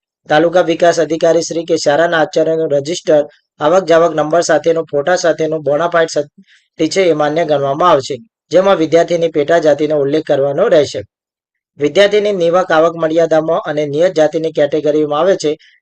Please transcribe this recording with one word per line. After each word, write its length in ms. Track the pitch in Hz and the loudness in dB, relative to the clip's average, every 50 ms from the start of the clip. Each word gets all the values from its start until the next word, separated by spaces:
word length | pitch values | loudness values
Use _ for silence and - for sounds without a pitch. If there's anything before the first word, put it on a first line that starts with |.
| _ _ _ _ _ - | _ _ _ _ _ 0
તાલુકા 400 | 147 151 160 170 170 185 175 160 | 2 2 2 2 2 2 0 0
વિકાસ 280 | 170 - 175 170 165 165 160 | 0 2 2 2 2 2 0
અધિકારી 420 | 143 160 160 - 165 160 170 160 - | -2 -2 0 0 2 2 2 0 -2
શ્રી 160 | 165 165 165 | -6 -8 -4
કે 120 | 165 170 156 - | -2 -2 -2 0
શાળાના 380 | 156 143 147 165 170 170 160 151 | 0 2 2 2 0 0 0 -2
આચાર્યનું 500 | 147 - 160 156 160 160 160 160 151 143 | 0 0 0 0 0 0 -2 -2 -2 -2
રજિસ્ટર, 480 | 143 139 147 180 - - 180 156 147 147 151 - _ _ _ _ - | -2 -2 -4 -8 -6 -2 0 2 2 0 -2 -6 _ _ _ _ -4
આવક 240 | 156 151 170 190 185 156 | 0 2 2 2 2 2
જાવક 220 | 165 160 170 170 156 | 4 4 4 2 0
નંબર 280 | 156 151 147 156 170 165 | -2 -2 0 0 0 0
સાથેનું, 460 | - 165 147 - 165 165 160 165 - | 0 0 0 0 0 -2 -2 -2 -4
ફોટા 280 | - 143 139 175 180 175 180 | -4 -4 -2 0 -2 0 0
સાથેનું 360 | 165 156 160 160 156 160 160 151 | -2 -2 0 -2 -4 -4 -4 -2
બોનાફાઇડ 440 | 143 143 147 170 170 170 170 165 160 - | -2 -2 0 -2 0 0 0 0 0 -2
સ-, 160 | 151 143 147 _ - _ _ _ _ _ _ _ - 160 156 - | -4 -6 -6 _ -20 _ _ _ _ _ _ _ -4 -4 -2 0
છે 100 | 196 190 170 | 0 0 2
એ 40 | 160 151 | 2 0
માન્ય 240 | 151 147 151 165 175 | 0 -2 0 -2 -2
ગણવામાં 460 | 151 151 143 139 139 139 151 180 180 160 | 0 0 0 0 -2 -2 0 2 2 2
આવશે, 240 | 139 127 - 143 120 113 _ _ _ _ _ 143 | 2 0 -4 -8 -10 -12 _ _ _ _ _ 2
જેમાં 280 | 175 185 196 196 165 160 | 2 4 4 2 2 2
વિદ્યાર્થીની 520 | 147 160 165 - - 170 170 165 165 160 | 2 2 2 2 2 0 -2 -2 -2 -2
પેટા 240 | 156 143 143 165 170 151 | -2 0 0 0 2 2
જાતિનો 280 | 156 143 143 151 147 156 147 139 | 2 2 0 0 -2 0 0 0
ઉલ્લેખ 240 | 139 143 156 156 - | 0 -2 -2 -2 -2
કરવાનો 360 | 151 135 139 143 143 156 196 233 185 | 0 0 0 -2 0 0 0 2 2
રહેશે. 260 | 156 143 123 - 123 - - _ _ _ _ _ _ _ _ _ _ _ _ _ - | 2 2 0 -4 -10 -12 -12 _ _ _ _ _ _ _ _ _ _ _ _ _ -6
વિદ્યાર્થીની 580 | 143 151 147 190 202 202 202 214 202 208 208 185 165 | -4 -2 2 2 2 2 2 0 0 -2 -2 -2 0
નિવક 280 | 170 165 185 180 - 170 | 0 0 0 0 0 2
આવક 180 | 156 160 170 165 165 165 | 2 2 2 0 -2 -4
મર્યાદામાં 640 | 156 160 170 165 160 160 156 156 160 165 196 220 185 | -2 0 0 0 2 2 0 0 0 -2 -4 -4 -4
અને 140 | 151 147 151 | -4 -4 -4
નિયત 260 | 143 139 151 170 190 170 156 | -4 -2 0 0 0 2 2
જાતિની 340 | 151 151 156 160 160 160 - 156 | 0 0 0 -2 -4 -4 -2 -2
કેટેગરીમાં 640 | 147 139 - 156 143 151 147 151 151 147 147 147 | -2 -2 -2 -2 -2 -2 0 0 -2 -2 -2 0
આવે 140 | 165 190 190 | 0 0 0
છે, 140 | 156 - 151 156 - _ _ _ _ | 0 -2 -4 -6 -6 _ _ _ _